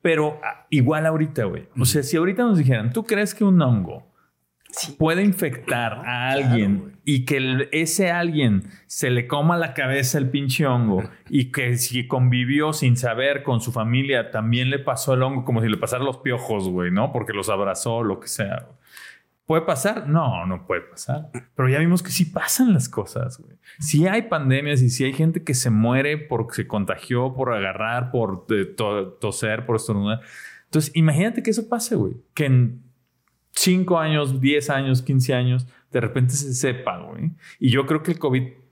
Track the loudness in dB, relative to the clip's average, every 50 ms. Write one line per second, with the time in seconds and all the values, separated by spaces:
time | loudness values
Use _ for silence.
0 | 2 2 2 4 2 0 -2 -6 -8 -10 -10 -10 _ _ 2 4 4 4 4 2
1 | 2 2 2 2 -2 -2 -2 -2 -2 -2 -4 -8 -12 _ _ 0 0 2 2 0
2 | 0 2 0 2 2 2 2 2 2 4 4 4 4 4 2 2 0 -2 -2 -2
3 | -2 -2 0 0 0 -2 -2 0 4 6 6 6 6 4 2 2 0 -4 -8 -14
4 | -16 _ _ _ _ _ _ _ _ _ _ _ _ _ -10 -10 -10 -10 -2 0
5 | 2 2 2 2 2 2 2 0 -2 -4 -4 -6 -6 -4 -2 -2 -2 -2 -4 -6
6 | -8 -6 -4 -4 -2 0 0 2 2 2 2 4 4 2 0 0 -4 -10 -18 _
7 | _ 0 0 0 0 0 0 0 0 0 0 -2 -2 -2 -2 -2 -2 0 0 0
8 | 0 0 0 0 -2 0 0 2 2 2 2 2 0 -4 -18 -20 _ _ -6 -4
9 | -2 0 0 0 -2 -2 -2 0 2 2 2 2 -2 -4 -4 -4 -2 0 0 0
10 | 0 0 0 0 0 0 -2 -2 -2 -2 0 0 2 2 2 2 2 2 2 0
11 | -2 -4 -12 -20 _ 0 0 0 0 0 -2 -4 -2 0 0 -2 -2 -2 -4 -4
12 | -4 -2 0 2 4 4 4 2 2 2 0 2 2 0 0 0 2 2 2 2
13 | 2 -2 -2 0 0 0 0 -2 -2 -2 -2 -2 -2 -4 -4 -2 0 0 0 0
14 | 2 2 0 0 0 -2 -4 -2 0 0 0 2 2 0 -2 -2 -2 -2 -4 -2
15 | 0 0 2 2 2 0 -2 -4 -2 -2 0 0 2 0 0 -2 -2 -4 -2 -2
16 | -2 -4 -4 -4 -4 -4 -4 -4 -2 -4 -4 -2 -2 -2 -2 0 0 0 0 0
17 | 0 0 -2 -4 -6 -4 -6 -4 -2 -2 -2 0 0 -2 -2 -4 -4 -2 -2 0
18 | 0 -2 -2 -4 -6 -10 -6 -6 -6 -6 -6 -8 -10 -16 -20 _ _ _ -20 -20
19 | -20 -20 -20 _ _ _ _ _ _ 0 0 0 2 0 -2 0 -2 -2 -2 -2
20 | 0 2 2 2 2 0 -2 -2 -4 -4 -6 -6 -4 -4 -6 -6 -6 -10 -18 -14
21 | -8 -6 -6 -6 -8 -12 -14 -16 -16 _ _ 0 0 2 2 2 4 4 2 2
22 | 0 -2 0 0 0 0 0 -6 -4 -2 0 2 4 4 4 4 2 -2 -4 -6
23 | -6 -6 -6 -6 -6 -6 -8 -14 -20 -20 -20 _ _ -20 -12 -10 -4 0 2 4
24 | 4 4 2 0 -2 -2 -4 0 2 2 2 2 2 0 2 4 4 2 2 0
25 | -2 -2 0 2 0 0 0 -2 -4 -2 -2 0 0 2 2 4 4 4 2 2
26 | 2 0 -2 -4 -4 -4 -4 -4 -4 -4 -6 -8 -6 -4 -4 -4 -2 -2 -4 -8
27 | -6 -4 -2 -2 -2 -2 -2 -4 -2 -2 0 -2 -2 -4 -4 -4 -4 -2 -2 -4
28 | -4 -2 -2 -2 -2 -2 -4 -8 -4 -2 0 0 0 -2 -4 -4 -2 -2 -2 -2
29 | -4 -6 -8 _ -6 -6 -4 -4 -4 -4 -4 -4 -2 -2 -2 -2 -2 -2 -2 0
30 | 0 -2 -4 -4 -8 -14 -20 -20 -20 -20 -20 -20 _ _ -2 -2 -2 0 0 2
31 | 2 4 4 2 0 0 -2 -2 -2 0 -2 -2 -2 -4 -4 -4 -2 -2 0 0
32 | 0 -2 -4 -8 _ _ _ -2 2 4 4 4 4 2 0 -8 -18 -20 _ _
33 | _ _ _ _ _ _ _ _ _ _ -6 0 2 4 4 4 4 2 2 2
34 | 2 2 2 2 0 0 0 2 2 4 2 2 0 0 -2 0 2 2 2 2
35 | 2 2 2 2 2 2 2 2 2 2 2 0 -2 -6 _ _ _ _ -2 -2
36 | -2 0 0 2 2 2 0 -2 -4 -4 -4 -2 -2 -2 -2 -2 -6 -8 -8 -8
37 | -12 -14 -10 -6 -6 -6 -6 _ -20 -20 -8 _ 2 2 4 2 2 0 -2 -2
38 | 0 -2 -4 -2 0 0 0 0 0 -4 -10 -20 _ _